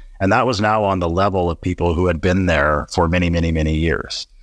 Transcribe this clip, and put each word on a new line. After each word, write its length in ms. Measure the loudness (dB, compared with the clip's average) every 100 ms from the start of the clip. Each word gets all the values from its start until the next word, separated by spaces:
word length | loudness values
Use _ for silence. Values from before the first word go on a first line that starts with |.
| -16 -4
And 120 | 0
that 140 | 2 0
was 160 | 0
now 220 | 0 2
on 160 | 0 0
the 100 | 0
level 400 | 0 0 0 -2
of 100 | -2
people 340 | -4 -2 0 2
who 100 | 0
had 160 | 0
been 240 | 0 0 2
there 420 | 2 2 0 -2
for 160 | 0 0
many, 220 | 2 0
many, 220 | 0 0
many 240 | 0 0 0
years. 520 | 0 -2 -6 -12 -12 -18